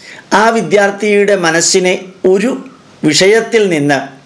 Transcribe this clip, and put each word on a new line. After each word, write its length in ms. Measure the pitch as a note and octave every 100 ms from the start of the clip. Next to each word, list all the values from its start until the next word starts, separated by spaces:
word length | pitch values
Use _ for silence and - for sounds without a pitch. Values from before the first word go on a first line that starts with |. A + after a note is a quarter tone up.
| - - - F#3+
ആ 40 | A3 A3+
വിദ്യാർത്ഥിയുടെ 760 | E3 G3+ G3+ G3 G#3+ G3+ G3+ G3
മനസ്സിനെ 480 | E3+ D#3+ E3 F#3+ F#3 F#3 - - F#3
ഒരു 180 | F#3+ A#3 - - - - - D#3
വിഷയത്തിൽ 540 | D3 F#3 A3+ A3+ A3+ G3+
നിന്ന് 240 | D#3+ C#3+ C#3 C3+ -